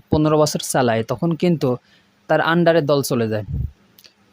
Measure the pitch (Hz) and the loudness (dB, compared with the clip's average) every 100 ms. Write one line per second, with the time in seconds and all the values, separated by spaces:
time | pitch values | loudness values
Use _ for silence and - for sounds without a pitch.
0 | - 156 156 156 151 175 - 151 123 113 | 0 0 2 2 2 -2 -4 0 0 0
1 | 113 123 170 160 180 160 135 123 _ _ | -2 -4 -4 -2 0 0 -2 -4 _ _
2 | _ _ - 156 151 170 170 165 147 147 | _ _ -2 0 2 2 2 2 2 0
3 | 131 123 113 107 95 - - - _ _ | 0 -2 -2 -4 -6 -6 -8 -10 _ _
4 | - _ _ | -20 _ _